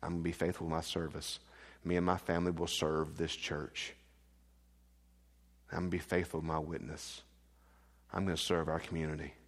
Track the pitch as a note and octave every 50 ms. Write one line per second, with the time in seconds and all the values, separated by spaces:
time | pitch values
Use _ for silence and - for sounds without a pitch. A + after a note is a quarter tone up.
0 | - D2+ F2 E2+ E2 E2+ E2+ - E2+ F2 F2+ - F2 E2 D#2+ D#2+ D#2+ - - -
1 | E2+ D#2 - C#2+ C#2 - - - - - - - - - - - - E2+ F2+ F2
2 | F2 F2+ F2+ F2+ - - E2+ E2+ F2 F2+ F2 D#2+ E2+ E2+ - - - D#2 D#2 D#2
3 | D#2 D2+ D#2 - E2+ D#2+ - - - - D#2+ D2+ D2+ - - - - - - -
4 | - - - - - - - - - - - - - - - - - - - -
5 | - - - - - - - - - - - - - - - - F2+ F2+ E2+ F2
6 | E2 - - F2+ F2 - - E2 D#2 E2 D#2+ D#2 D#2 D#2 E2+ C#2 - - D#2 D#2
7 | - - - - - - - - - - - - - - - - - - - -
8 | - - - - G2 F#2+ F2 D#2+ - - F2+ E2+ E2 D#2+ D#2+ E2 - - - E2
9 | D#2+ D#2 D#2 D2+ D#2 C#2 - - -